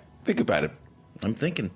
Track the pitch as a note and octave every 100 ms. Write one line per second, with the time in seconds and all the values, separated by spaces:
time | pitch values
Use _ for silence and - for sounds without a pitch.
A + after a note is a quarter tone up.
0 | - - - A3+ - E2 D2+ - - -
1 | - - G2+ A2 D#3 E3+ F#2+